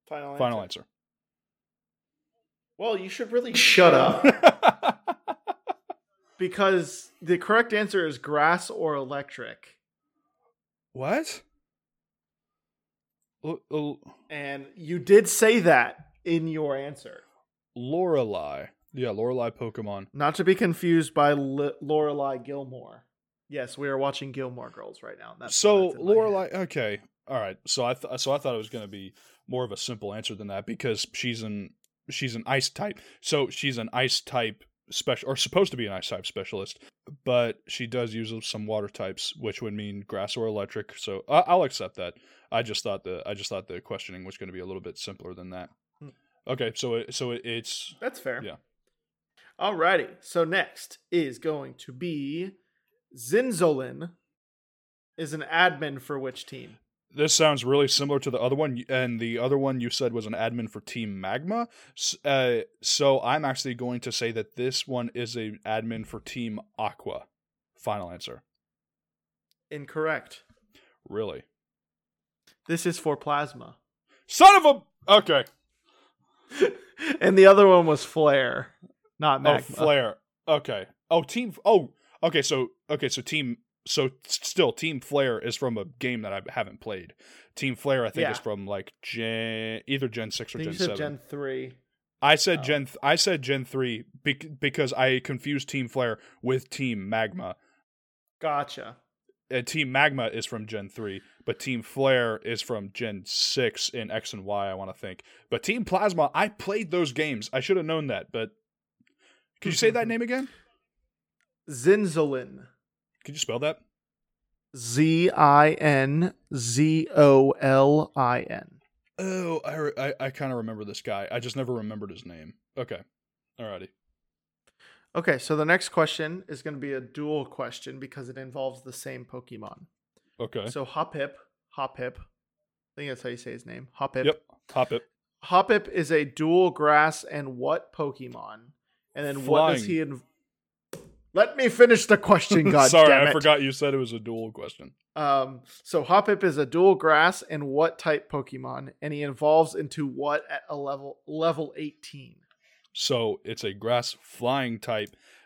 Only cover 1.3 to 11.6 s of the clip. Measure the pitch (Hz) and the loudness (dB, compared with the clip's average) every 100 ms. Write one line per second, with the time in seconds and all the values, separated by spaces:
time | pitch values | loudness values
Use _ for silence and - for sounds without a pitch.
1.3 | _ _ _ _ _ _ _ _ _ _ | _ _ _ _ _ _ _ _ _ _
2.3 | _ _ _ _ - 226 202 190 - 214 | _ _ _ _ -8 -4 -4 -6 -10 -4
3.3 | 240 240 - - - 175 139 131 - 277 | -2 0 4 6 10 10 10 6 6 6
4.3 | - 330 - 302 - - - - - - | 10 8 8 4 4 -2 -2 -6 -8 -8
5.3 | - - - - - _ - _ _ _ | -12 -10 -12 -10 -14 _ -20 _ _ _
6.3 | - 185 190 190 185 147 - - _ 165 | -6 -6 2 2 2 0 -10 -20 _ -2
7.3 | 175 196 226 233 214 208 196 160 127 143 | -2 4 2 4 0 0 0 -2 -6 -4
8.3 | 151 156 175 - 143 156 143 131 143 139 | 2 4 2 -2 -4 -2 -2 -6 -8 -10
9.3 | - 113 117 - _ _ _ _ _ _ | -14 -14 -16 -20 _ _ _ _ _ _
10.3 | _ _ _ _ _ _ 127 139 262 320 | _ _ _ _ _ _ -8 -2 -2 -2
11.3 | - _ _ | -12 _ _